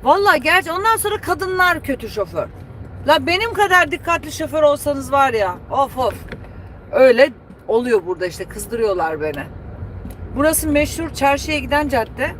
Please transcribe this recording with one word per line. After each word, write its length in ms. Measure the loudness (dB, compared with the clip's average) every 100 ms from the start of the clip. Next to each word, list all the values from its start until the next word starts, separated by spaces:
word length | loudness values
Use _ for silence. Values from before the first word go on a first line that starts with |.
Vallahi 380 | 4 4 6 4
gerçi 300 | 4 2 2
ondan 260 | -2 0 0
sonra 240 | 0 -4
kadınlar 580 | -4 -4 -2 2 2 2
kötü 300 | -2 -6 -4
şoför. 380 | -6 -4 -4 -6 -10 -18 -16 -16 -6 2
La 200 | 2 4
benim 260 | 0 0
kadar 380 | 0 4 6 4
dikkatli 400 | -2 -2 -2 -2
şoför 320 | -8 -4 2
olsanız 480 | 2 2 -2 -4 0
var 220 | 2 2
ya, 220 | 2 -2 -4 -4
of 260 | -2 -2 0
of. 160 | -2 -2 -14 -16 -16 -16 -18 -18 -4
Öyle 380 | 4 6 8 4 2 -20 -18 -2
oluyor 380 | 0 2 0 0
burada 200 | -4 -4
işte, 200 | -6 -12
kızdırıyorlar 760 | -10 -8 -2 0 0 -2 -2
beni. 220 | -4 -6 -10 -14 -16 -12 -12 -12 -14 -14 -10 0
Burası 320 | 2 2 0
meşhur 460 | 2 0 -2 -8
çarşıya 460 | 0 2 2 -2 -4
giden 300 | 0 0 2
cadde. 420 | 0 -2 -4 -6 -6